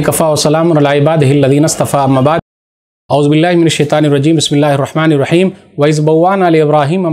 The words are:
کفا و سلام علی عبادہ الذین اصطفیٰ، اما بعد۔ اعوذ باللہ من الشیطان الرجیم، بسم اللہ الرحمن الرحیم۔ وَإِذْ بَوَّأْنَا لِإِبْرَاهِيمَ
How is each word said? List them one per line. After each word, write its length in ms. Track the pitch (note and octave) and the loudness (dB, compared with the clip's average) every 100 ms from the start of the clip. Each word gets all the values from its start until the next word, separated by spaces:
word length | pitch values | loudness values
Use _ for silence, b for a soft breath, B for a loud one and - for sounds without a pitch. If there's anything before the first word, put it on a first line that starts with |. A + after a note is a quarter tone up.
| D3 | -2
کفا 200 | - D#3+ | -2 -2
و 60 | D3 | 0
سلام 340 | D#3 D#3 E3+ | 0 0 0
علی 260 | D3+ C#3+ C#3+ | 2 2 2
عبادہ 280 | C#3+ D#3+ C3+ | 0 2 2
الذین 380 | C#3+ C3+ C#3+ | 2 2 2
اصطفیٰ، 380 | D#3 - C#3 C#3+ | 0 -2 -2 -2
اما 180 | C3+ C3+ | 0 0
بعد۔ 180 | C3+ E3 - _ _ _ _ _ - | 0 -2 -6 _ _ _ _ _ -4
اعوذ 180 | C3+ D3 | -2 0
باللہ 280 | D#3 F3 F3 | 2 2 2
من 60 | |
الشیطان 420 | E3 - D3 D3+ | 0 0 -2 0
الرجیم، 320 | D3+ C#3+ C#3+ D#3+ | 0 0 0 0
بسم 180 | - | 0
اللہ 200 | D3 D3 | 0 0
الرحمن 380 | C#3+ C3+ D#3+ D#3+ | -2 -4 -2 -2
الرحیم۔ 380 | C#3+ C3 E3+ F#3 F#3 B - | 0 0 0 0 -4 B -4
وَإِذْ 240 | D3 D3+ | -2 0
بَوَّأْنَا 480 | D3+ D#3+ F3+ G3 F3+ | 0 0 0 0 0
لِإِبْرَاهِيمَ 600 | D#3+ D3+ D3+ C#3+ F#3 E3+ | 2 2 0 0 -2 -2